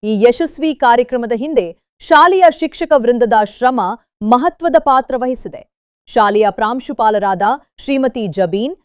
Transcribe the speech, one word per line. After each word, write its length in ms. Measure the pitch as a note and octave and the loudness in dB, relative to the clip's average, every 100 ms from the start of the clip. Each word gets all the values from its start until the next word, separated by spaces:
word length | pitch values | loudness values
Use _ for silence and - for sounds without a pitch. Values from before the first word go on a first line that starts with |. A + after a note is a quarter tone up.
ಈ 180 | G#3+ G#3+ A#3 | -2 2 2
ಯಶಸ್ವಿ 460 | A#3+ E4 - D#4 | 2 -4 -4 -4
ಕಾರ್ಯಕ್ರಮದ 580 | C#4+ B3 A#3+ B3 B3+ A#3 | 0 2 2 0 -4 -4
ಹಿಂದೆ 440 | A3+ C#4+ C#4+ F3+ - _ _ | -6 -2 -2 -4 -10 _ _
ಶಾಲೆಯ 440 | - D#4+ E4 F#4 F4 | 2 4 6 6 4
ಶಿಕ್ಷಕ 420 | - D#4+ - E4 D4 | 2 -6 -6 0 0
ವೃಂದದ 360 | A#3 A#3+ A#3 A3 | 2 0 2 2
ಶ್ರಮ 360 | G#3 - B3+ B3+ F#3 A3+ _ _ | 0 -2 -2 0 -4 -6 _ _
ಮಹತ್ವದ 540 | G#3 B3 D#4+ F4 E4+ D4+ | 0 2 0 -2 0 0
ಪಾತ್ರ 360 | D4+ C4 C4 B3+ | 2 0 0 -6
ವಹಿಸಿದೆ. 500 | B3+ B3+ - - - _ _ _ _ | -4 -6 -10 -16 -20 _ _ _ _
ಶಾಲೆಯ 400 | A#3+ G#3 G#3 G#3 | 0 2 2 0
ಪ್ರಾಂಶುಪಾಲರಾದ 920 | G3 G#3+ B3+ B3 C4+ A3 G#3+ G3 F#3+ G3+ C#4 _ _ | 0 -4 -4 -8 -2 0 0 -2 -2 -2 -2 _ _
ಶ್ರೀಮತಿ 460 | - C4+ C4 B3 G#3 | -6 -2 -2 -4 -8
ಜಬೀನ್ 500 | F3+ F3+ F#3+ B3 F#4 | -4 -2 -2 -6 -8